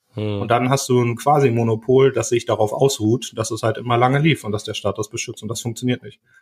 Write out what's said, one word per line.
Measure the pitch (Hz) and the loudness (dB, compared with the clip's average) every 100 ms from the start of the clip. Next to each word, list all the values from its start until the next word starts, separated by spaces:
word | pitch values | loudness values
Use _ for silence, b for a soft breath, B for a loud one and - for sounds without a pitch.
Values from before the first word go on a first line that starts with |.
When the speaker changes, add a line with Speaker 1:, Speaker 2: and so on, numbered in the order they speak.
| _ | _
Speaker 1:
Hm. | 107 107 101 | -8 -6 -4
Speaker 2:
Und | 107 | 0
dann | 117 127 | 2 2
hast | 135 - | 0 2
du | 123 | 2
ein | 117 117 | 2 0
Quasi-Monopol, | 143 143 135 117 117 110 - 127 135 | 2 4 4 2 0 0 2 4 4
das | 120 117 | 2 0
sich | 120 - | -2 0
darauf | 107 107 | 0 0
ausruht, | 147 139 - 107 117 - 117 | 2 0 2 0 0 -2 -8
dass | 113 | -6
es | 110 | -4
halt | 117 113 | -4 -4
immer | 120 120 | -2 2
lange | 123 139 | 2 2
lief | 160 139 | 2 0
und | 110 | -2
dass | 101 - | -8 -8
der | |
Staat | 104 101 98 | -6 -4 -4
das | 107 | -6
beschützt. | 120 - - | -10 -10 -10
Und | 107 | -10
das | 113 | -8
funktioniert | 120 110 123 123 | -8 -6 -4 -4
nicht. | 104 - b b | -8 -20 b b